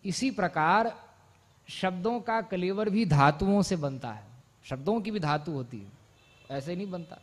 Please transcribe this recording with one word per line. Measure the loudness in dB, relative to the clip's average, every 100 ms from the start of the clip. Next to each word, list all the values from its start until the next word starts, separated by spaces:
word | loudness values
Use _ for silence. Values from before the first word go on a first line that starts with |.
इसी | -4 -2 -2
प्रकार | 0 -2 2 4 4 2 -4 -18 -20 _ _ _ _ -16
शब्दों | -2 -2 0 -2 -2
का | 0 -2
कलेवर | -2 -2 -2 0 0
भी | 2 4
धातुओं | 6 6 6 2 4
से | 4 0
बनता | -2 -6 -10
है, | -12 -16 -20 _ _
शब्दों | -10 -6 0 0
की | 0
भी | -4
धातु | 0 -2 -2
होती | -6 -6 -12
है, | -14 -20 _ _ _ _ -10
ऐसे | -8 -6 -6
नहीं | -6
बनता। | -8 -10 -16